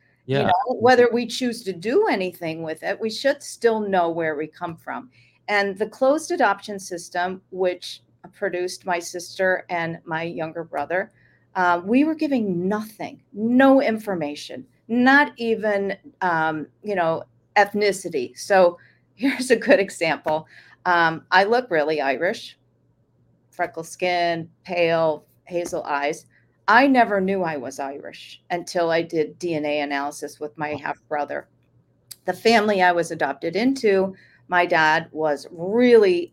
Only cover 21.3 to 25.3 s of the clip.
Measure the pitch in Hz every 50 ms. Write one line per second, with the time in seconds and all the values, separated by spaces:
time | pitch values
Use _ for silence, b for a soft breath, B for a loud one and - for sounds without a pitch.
21.3 | 180 185 196 208 233 254 254 254 175 156 143 151 160 147 135 139 131 123 165 185
22.3 | 233 - - - - _ _ _ _ _ _ _ _ _ _ _ _ _ _ _
23.3 | _ _ _ _ _ - 175 170 - 165 165 - - - 185 180 180 175 175 170
24.3 | 170 165 160 165 _ _ - - 180 175 170 165 165 165 165 160 151 151 _ _